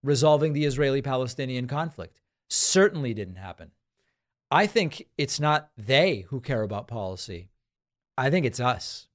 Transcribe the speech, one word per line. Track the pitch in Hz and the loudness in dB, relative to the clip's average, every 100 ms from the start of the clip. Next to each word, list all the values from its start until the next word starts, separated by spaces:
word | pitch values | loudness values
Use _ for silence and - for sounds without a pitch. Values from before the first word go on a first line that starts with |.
Resolving | 135 139 151 151 156 | 2 4 6 6 4
the | 147 151 | 2 0
Israeli-Palestinian | 131 143 139 139 131 127 123 131 127 123 | 2 2 0 -2 -2 -4 -6 -6 -4 -4
conflict, | 143 165 - 85 _ _ _ _ | -4 -6 -8 -16 _ _ _ _
certainly | - - 185 208 185 131 | 0 2 6 4 4 -4
didn't | 107 95 90 | -4 -8 -10
happen. | 95 85 80 _ _ _ _ _ _ _ _ | -14 -16 -18 _ _ _ _ _ _ _ _
I | 147 208 | 2 2
think | 233 175 - - - | 2 0 -4 -14 -6
it's | 143 - | -4 0
not | 147 151 - - | 0 0 -2 -14
they | 104 135 185 127 90 | 2 4 4 0 -6
who | 135 | -10
care | - 123 | -4 -2
about | 107 104 104 | -2 -4 -8
policy. | 117 95 92 - 87 92 _ _ _ _ _ _ - | -8 -8 -8 -10 -12 -14 _ _ _ _ _ _ -4
I | 131 | 2
think | 180 135 | 2 2
it's | 101 | 0
us. | 123 110 - - - | -2 -2 -6 -14 -18